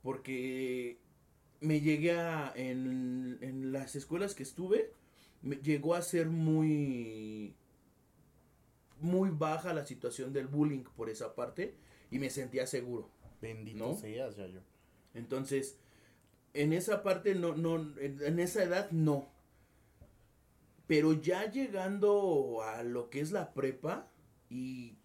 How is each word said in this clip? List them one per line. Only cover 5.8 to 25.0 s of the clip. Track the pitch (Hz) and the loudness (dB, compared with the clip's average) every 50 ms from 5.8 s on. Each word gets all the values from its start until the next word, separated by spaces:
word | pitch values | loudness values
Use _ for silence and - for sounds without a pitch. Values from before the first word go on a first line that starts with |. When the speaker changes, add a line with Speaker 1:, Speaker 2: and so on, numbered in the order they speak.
| 147 160 170 | 4 2 2
Speaker 1:
a | 175 | 2
ser | 170 - - 170 160 160 | 0 0 2 2 2 2
muy, | 165 160 160 156 156 156 156 156 151 147 147 135 131 120 117 110 110 110 110 107 107 107 107 101 - _ _ _ _ _ _ _ _ _ _ _ _ _ - - _ _ _ _ _ _ _ _ _ _ _ _ - - | 2 2 4 4 6 6 6 6 4 4 2 0 0 -2 -4 -6 -6 -8 -8 -8 -6 -8 -8 -10 -10 _ _ _ _ _ _ _ _ _ _ _ _ _ -20 -20 _ _ _ _ _ _ _ _ _ _ _ _ -12 -6
muy | 151 170 180 185 190 190 | 0 2 4 4 4 2
baja | 165 147 156 156 156 160 170 180 160 | 2 2 0 0 0 -2 -2 -2 -2
la | 151 143 | -4 -4
situación | - 123 - - 123 - - 131 131 | -6 -10 -6 -6 -6 -4 -4 -6 -2
del | 139 139 131 | -2 -2 -2
bullying | 135 143 147 151 151 143 131 123 - - | 0 2 2 4 4 2 -2 -6 -10 -10
por | - 113 113 | -8 -6 -6
esa | 110 - 117 110 - | -6 -6 -8 -8 -6
parte, | - 123 117 - - 190 214 - - - - - - - - | -6 -6 -6 -4 -6 -6 -6 -8 -14 -20 -20 -20 -20 -14 -6
y | 123 131 | -4 -4
me | 139 131 | -4 -2
sentía | - 143 131 123 123 127 127 | -4 -6 -6 -4 -2 -2 -2
seguro, | 127 - 127 120 123 120 113 107 - _ _ - - - - | -2 -2 -4 -4 -4 -6 -8 -8 -10 _ _ -20 -20 -16 -12
Speaker 2:
Bendito | - 113 113 110 110 113 110 107 110 123 | -10 -10 -10 -10 -10 -10 -8 -6 -4 -4
Speaker 1:
¿no? | 165 | -4
Speaker 2:
seas, | 208 - 107 107 120 131 117 98 | -4 -6 -8 -6 -6 -6 -6 -8
Yayo. | 101 95 90 92 92 95 _ _ _ _ _ _ _ _ _ - | -10 -12 -12 -12 -14 -18 _ _ _ _ _ _ _ _ _ -14
Speaker 1:
Entonces, | 117 120 117 135 131 135 - 139 135 135 - - - _ _ _ - - - _ _ _ _ _ _ _ _ _ | -14 -8 -6 -4 -4 -2 0 0 -2 -2 -4 -10 -16 _ _ _ -20 -20 -20 _ _ _ _ _ _ _ _ _
en | 143 147 151 | 2 4 4
esa | 160 180 185 214 208 202 | 4 2 2 2 0 2
parte | - 196 185 180 - 208 190 | 4 2 2 4 4 2 2
no, | 180 175 170 147 | 4 2 0 0
no, | 156 165 165 165 160 156 151 147 - | 2 2 2 2 0 -2 -4 -6 -4
en, | 139 139 139 139 | -4 -4 -4 -2
en | 143 147 165 170 | 0 0 2 2
esa | 175 175 - 220 | 2 2 2 2
edad | 185 170 175 190 202 - | 2 4 2 0 0 2
no. | 165 160 156 156 143 139 - - - _ _ _ _ _ - _ _ _ _ _ _ _ - - - _ _ _ _ _ _ _ _ _ _ _ _ - _ | 4 4 6 6 4 2 0 -6 -18 _ _ _ _ _ -20 _ _ _ _ _ _ _ -20 -20 -20 _ _ _ _ _ _ _ _ _ _ _ _ -20 _
Pero | - 165 151 151 156 160 | 4 4 6 6 6 4
ya | 151 156 165 185 190 214 214 | 4 2 0 0 0 -2 -2
llegando | 196 269 269 226 202 190 185 190 202 202 208 208 202 202 196 190 160 139 131 120 117 113 | -2 -2 -4 -2 -2 -2 -2 -2 0 4 6 6 6 6 4 4 4 4 2 2 -2 -4
a | 110 110 110 117 | -4 -4 -4 -4
lo | 120 120 120 123 120 - | -4 -2 -2 -4 -4 -4
que | - 139 | -4 -4
es | 147 160 | -4 -2
la | 202 196 - - - | -2 -4 -4 -4 -4
prepa | 135 135 131 131 - - 156 190 285 - - _ _ _ _ _ _ _ _ | -2 -2 -2 -2 -4 -4 -4 -4 -4 -8 -14 _ _ _ _ _ _ _ _
y | 120 127 127 131 131 127 120 117 107 104 | -8 -8 -6 -6 -8 -10 -12 -14 -16 -20